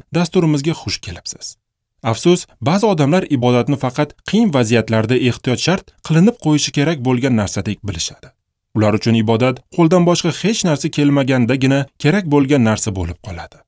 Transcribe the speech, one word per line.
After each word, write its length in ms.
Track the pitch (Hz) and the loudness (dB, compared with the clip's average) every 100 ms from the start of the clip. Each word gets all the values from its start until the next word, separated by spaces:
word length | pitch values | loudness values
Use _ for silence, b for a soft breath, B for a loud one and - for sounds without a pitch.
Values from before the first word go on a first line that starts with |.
| - | -4
dasturimizga 640 | 160 175 185 165 147 147 | -4 -2 0 0 0 -2
xush 260 | 160 - - | -6 -8 -10
kelibsiz. 560 | - 82 - - - - _ _ _ _ | -10 -16 -16 -16 -18 -20 _ _ _ _
Afsus, 420 | 120 110 170 180 - b | -6 0 2 2 0 b
ba'zi 300 | 113 190 220 | -2 0 2
odamlar 400 | 170 139 180 190 | 2 2 0 0
ibodatni 480 | 139 123 123 120 139 | 0 2 2 0 -2
faqat 380 | 131 - 147 - | -4 -4 -4 -6
qiyin 240 | - 202 233 | -2 0 2
vaziyatlarda 640 | 170 110 117 110 113 110 127 | 2 2 2 2 0 0 0
ehtiyot 440 | 123 113 - 117 | 0 -2 -4 -2
shart 320 | - 185 - _ | -2 -2 -6 _
qilinib 360 | - 160 202 - | -2 2 2 2
qo'yishi 320 | 156 151 135 | 0 0 0
kerak 260 | 147 143 160 | -2 -2 -2
bo'lgan 320 | 123 123 131 117 | -2 -2 0 0
narsadek 420 | 101 - 101 98 | -2 -4 -6 -6
bilishadi. 440 | 101 85 - - - _ _ _ _ | -8 -8 -10 -12 -20 _ _ _ _
Ular 180 | 107 104 | 0 2
uchun 200 | 104 120 | 2 2
ibodat 460 | 113 110 113 127 127 - | 2 2 2 0 -2 -6
qo'ldan 340 | - 165 180 175 | 0 2 4 2
boshqa 260 | 175 175 | 2 -2
hech 300 | - 185 226 | -2 -2 -2
narsa 240 | 180 143 160 | -2 -2 -2
kelmagandagina 920 | - 143 143 131 131 113 135 131 139 135 - | 0 2 2 2 2 2 0 0 0 -2 -4
kerak 280 | 143 196 | 0 0
bo'lgan 400 | 175 143 135 143 | 2 2 2 2
narsa 300 | 113 107 - 95 | 2 0 -2 -4
bo'lib 220 | 85 82 | -6 -8
qoladi. 360 | - 85 - - | -14 -14 -16 -20